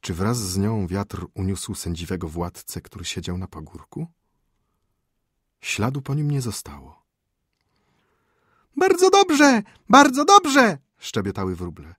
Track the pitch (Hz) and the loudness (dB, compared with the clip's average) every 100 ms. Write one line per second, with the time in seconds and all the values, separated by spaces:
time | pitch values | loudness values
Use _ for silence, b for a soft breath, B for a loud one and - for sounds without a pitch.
0 | - 85 101 120 98 92 101 110 90 98 | -8 -4 -2 -2 -4 -2 -2 -2 -4 -6
1 | 101 87 85 - 95 92 - 95 92 85 | -8 -10 -12 -6 -6 -6 -8 -10 -8 -8
2 | 85 92 82 82 87 - - 87 - 92 | -8 -8 -8 -8 -8 -10 -14 -16 -14 -16
3 | 87 - 82 90 92 80 78 - - - | -12 -10 -8 -10 -10 -14 -18 -20 -16 -12
4 | 165 _ _ _ _ _ _ _ _ _ | -12 _ _ _ _ _ _ _ _ _
5 | _ _ _ _ _ _ - - 113 139 | _ _ _ _ _ _ -10 -4 -4 -4
6 | 135 143 147 143 123 - - 71 65 _ | -6 -4 -2 -4 -6 -10 -14 -20 -20 _
7 | _ _ _ _ _ _ _ _ _ _ | _ _ _ _ _ _ _ _ _ _
8 | _ _ _ _ _ _ _ - - 359 | _ _ _ _ _ _ _ -2 2 4
9 | 370 392 381 285 294 233 - b - 262 | 4 4 4 6 6 4 -2 b 4 6
10 | 285 254 302 403 302 277 233 147 _ _ | 6 2 6 6 6 4 4 0 _ _
11 | - - 98 95 95 87 90 80 76 | -8 -6 -4 -4 -6 -6 -10 -12 -20